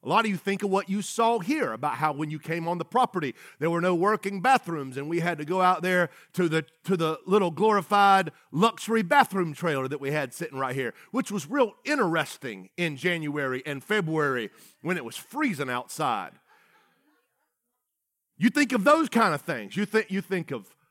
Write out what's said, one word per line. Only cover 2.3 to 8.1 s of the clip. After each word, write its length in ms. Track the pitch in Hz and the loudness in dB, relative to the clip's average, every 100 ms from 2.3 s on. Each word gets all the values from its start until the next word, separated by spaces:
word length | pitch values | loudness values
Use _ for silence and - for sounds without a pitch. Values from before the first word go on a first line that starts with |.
you 80 | 156 | -6
came 300 | - 170 165 | -6 -6 -4
on 80 | 175 | -4
the 80 | - | -2
property, 500 | 247 247 185 139 - - - | 2 2 0 -4 -6 -14 -4
there 100 | 160 | -2
were 120 | 170 | 0
no 120 | 180 | 2
working 480 | 175 196 214 196 196 | 2 2 0 -2 0
bathrooms, 540 | 175 262 175 160 135 127 | 2 2 2 -8 -6 -8
and 140 | 147 | -4
we 100 | 170 | -2
had 180 | 175 151 | -2 -4
to 40 | |
go 160 | 151 185 | -2 2
out 220 | 180 170 | 4 4
there 280 | 185 180 170 - - | 2 2 0 -4 -8
to 160 | - 170 | -2 0
the, 180 | 160 - _ - | 0 -2 _ -2
to 100 | 185 | 0
the 240 | 160 156 - | 0 -2 0
little 260 | 208 180 | 2 2
glorified 800 | 151 220 208 - 208 196 | 2 2 2 2 4 6